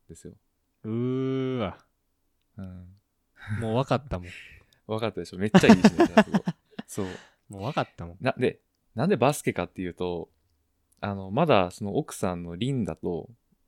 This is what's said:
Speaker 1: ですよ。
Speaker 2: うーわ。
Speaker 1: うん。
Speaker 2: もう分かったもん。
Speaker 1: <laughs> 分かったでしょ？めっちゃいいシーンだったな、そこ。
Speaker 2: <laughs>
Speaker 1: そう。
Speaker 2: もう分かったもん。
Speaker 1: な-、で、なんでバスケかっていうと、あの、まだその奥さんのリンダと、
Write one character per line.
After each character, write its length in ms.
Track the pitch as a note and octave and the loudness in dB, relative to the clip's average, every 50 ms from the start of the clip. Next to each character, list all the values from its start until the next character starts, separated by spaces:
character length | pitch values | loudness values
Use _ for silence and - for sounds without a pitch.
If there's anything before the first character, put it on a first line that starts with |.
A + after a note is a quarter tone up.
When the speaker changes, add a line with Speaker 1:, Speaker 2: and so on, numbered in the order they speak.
| _ - | _ -20
Speaker 1:
で 60 | - | -20
す 120 | - - | -18 -18
よ。 80 | F2 F2 _ _ _ _ _ _ _ _ _ - | -20 -20 _ _ _ _ _ _ _ _ _ -8
Speaker 2:
う 40 | A2 | -6
ー 680 | A2 A#2 A#2+ B2+ B2+ C3 C3 C3 C3 C3 C3 C3 C3 B2 | -4 -2 -2 -2 -2 -2 -2 -2 -2 -2 -2 -2 -2 -2
わ。 200 | A#2 G#2 - - _ _ _ _ _ _ _ _ _ _ _ _ _ _ _ - | -4 -4 -6 -10 _ _ _ _ _ _ _ _ _ _ _ _ _ _ _ -14
Speaker 1:
う 40 | |
ん。 240 | F#2+ F#2 F#2 F#2 F2+ F2+ F#2+ G2 _ _ _ _ _ _ _ - - G2+ G#2+ G#2 | -14 -14 -14 -16 -18 -20 -20 _ _ _ _ _ _ _ _ -16 -12 -10 -8 -6
Speaker 2:
も 120 | A#2 A2 | -4 -2
う 20 | A2 | -2
分 80 | B2 C3+ - | -2 0 0
か 60 | C3+ | -2
っ 100 | B2+ C#3 | -2 -2
た 120 | - F#2+ F2+ | -4 -8 -8
も 80 | F2+ | -8
ん。 20 | F2+ - - - - - | -10 -16 -18 -20 -20 -20
Speaker 1:
<laughs> 280 | - _ _ _ _ _ | -20 _ _ _ _ _
分 140 | - A2 A2 | -8 -6 -4
か 80 | A#2 G#2+ | -4 -4
っ 40 | |
た 80 | - F2+ | -4 -6
で 40 | F2 | -10
し 80 | - - | -8 -6
ょ？ 40 | F2+ | -4
め 80 | G2 | 2
っ 40 | A2 | 6
ち 140 | - F#3 - | 6 8 10
ゃ 40 | C#3 | 10
い 20 | |
い 40 | A3 | 8
シ 140 | F#3 F3+ - | 10 8 6
ー 60 | - | 6
ン 20 | |
だ 80 | - E4+ | 6 2
っ 40 | - | 4
た 80 | - | 4
な、 80 | A3+ G#3 | 4 2
そ 60 | - | 4
こ。 120 | - G#3 - - - _ _ | 2 -2 -2 -4 -8 _ _
Speaker 2:
<laughs> 200 | _ _ - - | _ _ -18 -16
Speaker 1:
そ 160 | - - - | -10 -8 -6
う。 40 | G2 F#2 F2+ - - - _ _ _ - | -6 -6 -8 -12 -16 -20 _ _ _ -16
Speaker 2:
も 100 | G#2 G2 | -12 -8
う 20 | |
分 100 | G2 B2+ | -8 -4
か 100 | D#3 - | -4 -4
っ 60 | C3 - _ | -4 -4 _
た 80 | - F2 | -12 -12
も 80 | E2+ | -12
ん。 40 | F2 - | -10 -6
Speaker 1:
な-、 140 | - B2+ - | -4 -4 -2
で、 240 | - B2+ G#2 - - _ _ _ _ _ _ - | 0 0 -2 -2 -4 _ _ _ _ _ _ -4
な 120 | A2 C3 | 0 0
ん 20 | F#3+ | 2
で 80 | G3+ | 4
バ 160 | B2 A#2+ C#3 | 4 4 4
ス 100 | D3 - | 2 2
ケ 120 | - C3+ - | -2 -4 -2
か 100 | - F2 | -2 -4
っ 40 | - | -6
て 120 | _ - | _ -8
い 80 | F#2 F2 | -8 -8
う 60 | E2+ | -6
と、 340 | - F2+ F2+ F2 E2 E2+ - _ _ _ _ _ _ _ _ _ _ _ _ _ - | -4 -4 -4 -4 -4 -8 -10 _ _ _ _ _ _ _ _ _ _ _ _ _ -8
あ 140 | - G#2 G2+ | -6 -6 -6
の、 160 | G2 F#2+ F#2+ | -6 -6 -4
ま 160 | G2 C3 F3 | -2 2 4
だ 240 | D3+ B2+ G2+ F2+ F2+ | 6 6 6 4 2
そ 140 | - - G#2 | -2 -6 -6
の 120 | G2+ - | -4 -4
奥 180 | C3+ D#3 - - | -4 -4 -6 -6
さ 200 | - - F#2+ F2+ | -4 -4 -4 -4
ん 80 | F2 | -4
の 140 | F2 E2+ E2+ | -8 -8 -8
リ 160 | F2 A2+ C3 | -6 -4 -2
ン 120 | C#3 B2+ G#2 | -2 -2 -2
ダ 120 | - D#2+ | -4 -6
と、 340 | - - F2 F2 D#2+ - - A#2 _ _ _ _ _ _ | -6 -4 -4 -4 -6 -8 -10 -16 _ _ _ _ _ _